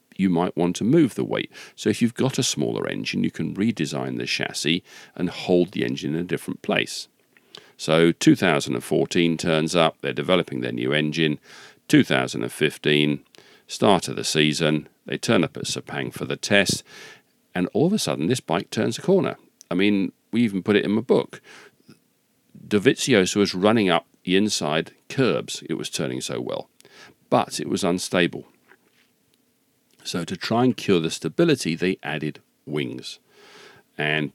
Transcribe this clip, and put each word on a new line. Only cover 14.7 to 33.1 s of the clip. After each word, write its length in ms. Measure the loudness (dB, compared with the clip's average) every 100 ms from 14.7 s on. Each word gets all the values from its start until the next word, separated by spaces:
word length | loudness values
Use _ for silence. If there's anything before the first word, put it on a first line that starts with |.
| 0 -4 _ -10
they 120 | -6
turn 260 | 0 0
up 140 | 0 -4
at 60 |
Sepang 500 | -8 -8 -8 -8 -8
for 120 | -8 -8
the 120 | -6
test, 460 | 2 2 4 0 -6 -20 -20 -20 _ _ _ -4
and 120 | -2
all 140 | 0 0
of 60 |
a 60 | 0
sudden 280 | -2 -2 0
this 140 | -2
bike 280 | -2 -4 -2
turns 280 | -4 -4 -2
a 40 |
corner. 360 | 2 2 0 -6 _ _ -6
I 40 | 0
mean, 360 | 2 2 0 -6 _
we 100 | 0
even 200 | 0 0
put 120 | 2 2
it 100 | 2
in 60 |
my 100 | 0
book. 400 | 2 2 0 -8 -20 -20 -20 _ _ _ _ _ _ _ _ -20 -2
Dovizioso 680 | 2 2 2 2 4 4 2
was 180 | 0 2
running 340 | 2 4 4
up 160 | 2 0 _
the 120 | 0 2
inside 560 | 2 0 -2 -2 -4 -10 -8
curbs, 560 | -2 0 0 -4 -10 -8
it 60 | -8
was 140 | -6
turning 300 | -6 -6 -6
so 220 | -6 -6
well. 280 | -6 -8 -10 _ -20 -20 -20 _ _
But 300 | 0 0 -4
it 100 | -4
was 140 | -2
unstable. 640 | 0 -2 0 0 0 -2 -14 _ _ _ _ _ _ _ _ _ _ _ _ _ _ _
So 200 | -10 -8 -6
to 100 | -8
try 300 | -2 2 2
and 100 | 0
cure 240 | 2 2
the 100 | 2
stability, 640 | -4 -4 0 2 2 0 -2
they 220 | -2 -2
added 380 | -4 -6 -6 -6 _ _ -8
wings. 540 | -4 -4 -6 -12